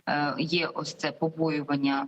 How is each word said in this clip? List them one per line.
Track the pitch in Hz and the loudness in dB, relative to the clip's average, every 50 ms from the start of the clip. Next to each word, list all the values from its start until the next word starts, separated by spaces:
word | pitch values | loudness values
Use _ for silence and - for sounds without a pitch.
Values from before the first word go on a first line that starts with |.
| - - | -4 0
е, | 151 147 147 143 135 - | 0 2 2 0 0 0
є | 160 156 170 175 165 | 0 0 2 0 0
ось | - - - 151 - - | 0 -2 -4 -6 -6 -6
це | - - 147 | -2 -2 -2
побоювання | 143 - 170 160 160 160 160 160 147 151 143 - 143 139 139 139 139 139 139 | -2 0 -2 -2 0 0 0 2 2 0 0 0 0 2 2 2 2 0 -2